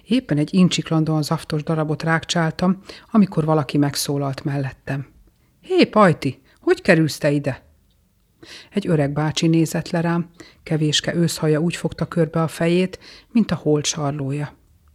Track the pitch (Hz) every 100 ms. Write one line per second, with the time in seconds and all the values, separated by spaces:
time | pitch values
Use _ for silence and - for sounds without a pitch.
0 | - 247 - 147 151 190 180 - - 160
1 | 156 156 143 160 - 151 147 160 156 147
2 | 165 165 - 175 160 - 180 190 - -
3 | - 220 190 - 156 156 139 147 143 -
4 | - 143 139 135 151 143 135 - - 139
5 | - - _ _ _ _ - 359 247 214
6 | 190 147 135 - _ _ - 359 - 160
7 | 156 - 151 147 139 120 - _ _ _
8 | _ _ _ _ - - - 202 202 156
9 | 139 147 151 - 165 165 160 170 - 170
10 | 170 170 165 - - _ - 156 151 143
11 | - 170 165 - 156 151 175 - 165 -
12 | 156 170 156 165 165 - 170 175 185 -
13 | - - _ 240 190 175 151 151 - 160
14 | 143 147 135 143 143 - _ _ _